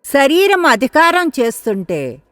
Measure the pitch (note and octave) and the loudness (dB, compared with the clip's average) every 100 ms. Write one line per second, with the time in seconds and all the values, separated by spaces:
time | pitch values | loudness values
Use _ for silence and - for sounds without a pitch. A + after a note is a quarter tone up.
0 | - C#4 C#4 E4 G4 F#4 E4 A3 B3 D4+ | -2 0 2 2 2 2 2 0 0 2
1 | E4 F4 E4+ - A#3 - - G3 F3+ D#3+ | 2 2 -2 -2 -4 -4 -6 -6 -4 -6
2 | C3 B2+ _ | -6 -10 _